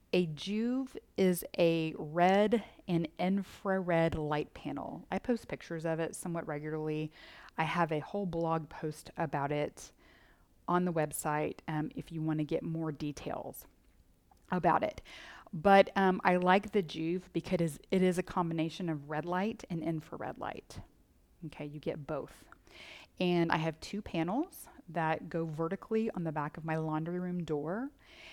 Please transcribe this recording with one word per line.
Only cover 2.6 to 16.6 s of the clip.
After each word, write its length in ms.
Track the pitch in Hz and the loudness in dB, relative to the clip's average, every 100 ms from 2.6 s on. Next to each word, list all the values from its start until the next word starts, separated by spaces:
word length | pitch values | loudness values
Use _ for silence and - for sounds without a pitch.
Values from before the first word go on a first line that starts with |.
| - - - | 0 -10 -2
and 180 | 170 165 - | 0 0 -2
infrared 960 | 180 196 185 - 202 190 175 165 165 165 | 0 0 -2 -6 -2 0 2 4 4 2
light 360 | 151 151 - | 0 0 -2
panel. 520 | - - 139 - - - | -6 -8 -6 -8 -10 -6
I 80 | 190 | -4
post 260 | - 233 - | 0 -2 -2
pictures 380 | 147 - 165 | -10 -8 -4
of 160 | 160 160 | -2 -2
it 160 | 165 - | -2 -4
somewhat 320 | 175 170 160 | -6 -4 -4
regularly. 640 | 147 151 156 156 151 156 - - - - - | -6 -4 -4 -2 -2 -4 -8 -20 -20 -10 -4
I 80 | |
have 280 | 156 170 165 | 0 2 2
a 80 | 156 | 0
whole 260 | - 202 190 | -2 -4 -2
blog 420 | 165 165 165 151 | 0 0 0 -2
post 440 | - 156 156 - - | -6 -8 -8 -10 -6
about 360 | 160 143 139 | -4 -2 0
it 400 | 147 147 - - - - - - _ _ _ - | 0 -2 -4 -18 -20 -20 -20 -20 _ _ _ 0
on 180 | 175 | 2
the 80 | 180 | 2
website, 640 | 165 151 - 160 151 151 - - | 2 0 -2 -2 0 0 -4 -4
um, 220 | 156 156 | -4 -2
if 160 | - - | -6 -8
you 100 | 165 | -4
wanna 220 | 156 156 | 0 0
get 220 | 151 165 | 0 -2
more 260 | 170 160 160 | -2 -2 -4
details 760 | 151 147 143 - - - - - _ _ _ _ _ _ _ - | -4 -6 -6 -6 -6 -8 -12 -18 _ _ _ _ _ _ _ -4
about 320 | 180 170 - | 2 4 4
it. 200 | - - - - - - - | 2 -4 -14 -18 -18 -20 -12
But, 380 | 165 196 196 190 | 0 8 8 8
um, 260 | - 190 185 | 6 4 4
I 120 | 190 180 | 4 4
like 360 | 180 190 | 6 6